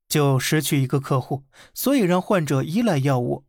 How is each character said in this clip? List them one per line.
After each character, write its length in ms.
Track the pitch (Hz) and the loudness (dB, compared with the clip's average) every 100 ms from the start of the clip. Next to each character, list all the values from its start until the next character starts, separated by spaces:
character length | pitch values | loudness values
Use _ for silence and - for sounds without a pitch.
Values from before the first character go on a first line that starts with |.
| - | -4
就 300 | 151 143 131 | 0 2 2
失 240 | - 156 | 0 -2
去 200 | 147 151 | 0 0
一 40 | 131 | 0
个 120 | 143 | -2
客 220 | 135 139 | -2 -4
户， 240 | - 139 - - - | -4 -8 -10 -20 -20
所 200 | - - | -6 0
以 60 | 277 | 2
让 220 | 180 180 | 2 0
患 240 | 180 202 151 | 0 0 0
者 160 | 139 | 0
依 180 | 135 180 | 0 -2
赖 160 | 240 151 | 0 0
药 240 | 135 131 | 0 0
物 240 | 123 143 | -2 -6